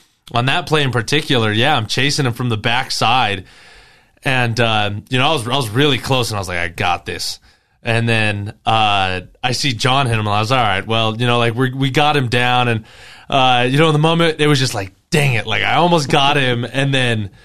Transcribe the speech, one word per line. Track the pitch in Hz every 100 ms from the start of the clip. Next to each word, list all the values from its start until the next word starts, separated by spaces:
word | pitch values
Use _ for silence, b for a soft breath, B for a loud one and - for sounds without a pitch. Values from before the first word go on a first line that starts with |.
| b b -
on | 120 127
that | 165 -
play | 151
in | 139
particular, | 123 113 151 - 127 110
yeah, | 107 135 139
I'm | 107
chasing | - 143 143 127
him |
from | 113 123
the | 107
backside. | 117 123 - - 113 127 110 98 - B B B B B B B
And, | 143 127 117 113
uh, | 113 107 104 104 -
you | 127
know, | 143
I |
was, | 156 117
I | 139
was | 110
really | 120 147 123
close, | - 131 110
and | 104
I |
was | 90
like, | 87
"I | 87
got | 87 92 87 -
this." | 82 - - b b b b
And | 120 113 117
then, | 113 107 101 101 - -
uh, | 110 104 101 95 92 85 -
I | 127
see | 120 143
John | 113 131 139 127
hit | 113
him, | 104
and |
I | 104
was, | 107
"All | 127
right, | 110 95 107
well, | 113 110 110
you | 123
know, | 120
like, | 117 113
we, | 131
we | 135 135
got | 151 147 147
him | 120
down." | 123 123 123 120
And, | 110 B B B B B
uh, | 135 127 123 127
you | 139
know, | 160
in |
the | 151
moment, | 160 170 165 156
it | 151
was | 139
just | 131
like, | 107 95 _ -
"Dang | 156 139 113
it." | 107
Like, | 104
I | 101 131
almost | 175 170 135
got | 151 139 147
him. | 127 120 120
<laughs> |
And | 131 139
then, | 135 123 110 101 B